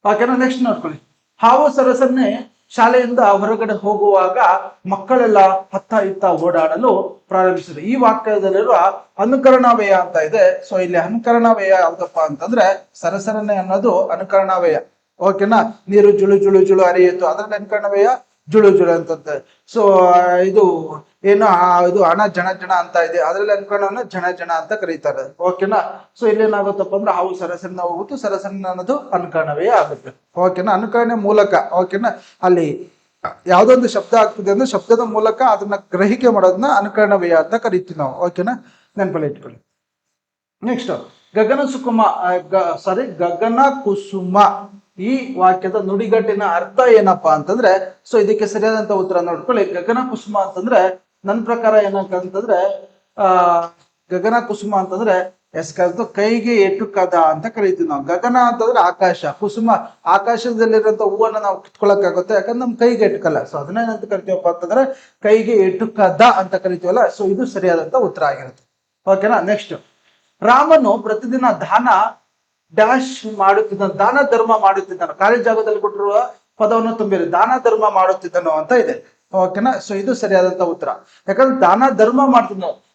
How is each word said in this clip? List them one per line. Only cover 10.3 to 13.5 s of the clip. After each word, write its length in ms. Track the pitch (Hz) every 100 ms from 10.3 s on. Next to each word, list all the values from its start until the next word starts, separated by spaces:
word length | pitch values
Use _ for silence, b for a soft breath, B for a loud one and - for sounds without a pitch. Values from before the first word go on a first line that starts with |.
| 214 185 185 -
So 120 | 190
ಇಲ್ಲಿ 140 | 180 175
ಅನುಕರಣ 480 | 170 233 233 233 233
ವ್ಯಯ 140 | 220 190
ಯಾವ್ದಪ್ಪ 500 | 185 170 170 175 -
ಅಂತಂದ್ರೆ 720 | 156 143 180 233 185 190 _
ಸರಸರನೆ 640 | - 170 190 196 214 208